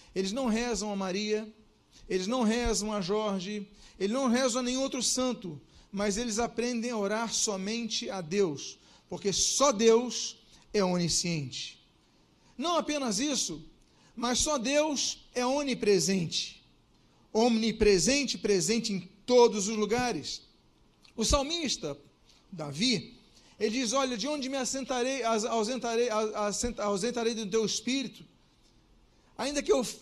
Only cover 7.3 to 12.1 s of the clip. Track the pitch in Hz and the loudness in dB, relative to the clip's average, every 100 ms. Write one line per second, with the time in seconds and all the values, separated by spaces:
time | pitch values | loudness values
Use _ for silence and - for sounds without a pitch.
7.3 | - - 190 190 233 226 - - 190 156 | 0 0 -2 -2 -4 -4 -4 -4 -6 -2
8.3 | 202 185 135 - - - - - 175 202 | 0 0 0 -10 -16 -20 -20 -12 -6 -2
9.3 | 180 - - 285 208 226 226 247 - - | 0 2 4 4 6 6 6 4 -4 -8
10.3 | - - - - 214 185 180 170 - 175 | -10 -20 -20 -4 0 2 2 0 0 0
11.3 | 165 131 - - - _ _ _ | -2 -4 -8 -12 -14 _ _ _